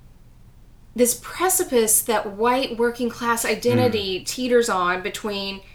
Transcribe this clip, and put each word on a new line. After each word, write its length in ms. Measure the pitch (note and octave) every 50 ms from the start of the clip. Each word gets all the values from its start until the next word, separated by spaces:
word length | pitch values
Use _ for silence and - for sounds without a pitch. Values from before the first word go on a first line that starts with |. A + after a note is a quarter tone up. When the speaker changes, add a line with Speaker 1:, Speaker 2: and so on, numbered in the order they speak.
| - - - - - - - - - - - - - - - - - - -
Speaker 1:
this 240 | A3 B3 A#3 - -
precipice 800 | - - - - F4 F#4 F#4 - F#4 - C4 A#3 A3 G#3+ - -
that 300 | - - A3+ G#3 G#3 G#3+
white 460 | G3 G3+ A3+ B3 C#4 C4 C#4 - A#3
working 320 | G#3+ A#3 A#3+ A#3 - B3 A#3
class 360 | - - A#3+ A#3 A#3 A3+ -
identity 760 | A#3 A3 G3 - A#3+ A#3+ B3 B3+ A#3+ G#3+ G#3+ G3 F#3+ F#3 F3+
Speaker 2:
Mm. 40 | -
Speaker 1:
teeters 440 | - - B3+ B3+ B3 B3 A#3+ A3+ A3+
on 320 | G3 F#3 F3+ F3 F3+ F#3
between 600 | F#3 G3+ G3 - - G#3+ G3+ G3 G3 G3 G3 G3 - -